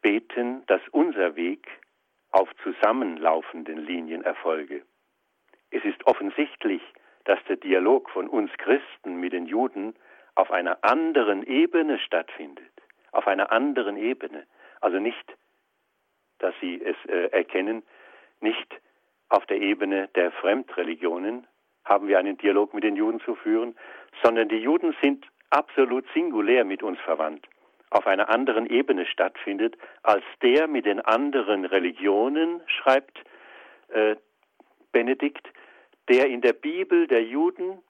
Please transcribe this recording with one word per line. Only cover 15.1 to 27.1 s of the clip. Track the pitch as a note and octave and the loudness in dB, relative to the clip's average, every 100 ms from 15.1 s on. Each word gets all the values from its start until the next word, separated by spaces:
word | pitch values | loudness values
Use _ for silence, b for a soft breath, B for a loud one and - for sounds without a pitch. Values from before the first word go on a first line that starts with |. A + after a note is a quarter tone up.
| - - - _ _ _ _ _ _ _ _ _ _ | -6 -16 -20 _ _ _ _ _ _ _ _ _ _
dass | F#2+ - | -6 -4
sie | F2+ F2 | -8 -6
es, | - E2+ - | -6 -8 -4
äh, | F#2 F2 | -2 0
erkennen, | - F2 F#2 G2 A2+ - b b b b b | 0 0 -4 -4 -6 -10 b b b b b
nicht | - - - - _ _ _ _ _ | -4 -4 -8 -20 _ _ _ _ _
auf | G2+ - | 0 2
der | G2 | -2
Ebene | G2+ G2+ G2 G2 F#2+ | 0 -2 -2 -2 -2
der | - F2 | 0 0
Fremdreligionen | - F2+ A2+ B2+ - E2 E2 F2 E2+ G2 A#2+ A#2+ _ _ _ - | 0 -2 -2 -4 -6 -6 -4 -4 -4 -6 -8 -14 _ _ _ 0
haben | G2+ G2+ | 0 4
wir | F#2+ | 2
einen | G2 F#2+ | 2 -2
Dialog | G2+ G2 G#2 | 2 2 2
mit | G#2 | 0
den | G#2+ G2+ | -2 0
Juden | G#2+ A#2 | -2 -2
zu | - A2 | -6 -6
führen, | A2 A2 A#2+ A#2 B B B - | 0 0 -2 -8 B B B 0
sondern | A#2 A#2 A2 | 2 4 0
die | A2 | 0
Juden | A#2+ E3 E3+ D3 | 0 2 0 2
sind | C#3+ C#3 - _ _ | 0 0 -8 _ _
absolut | C#3 - - C3 B2 - | 0 0 0 2 0 -2
singulär | D#3 F3 A#2 G#2 B2+ G#2 | -2 0 0 4 4 2
mit | F#2+ | -2
uns | G#2 F2 | -6 -6
verwandt, | - | -4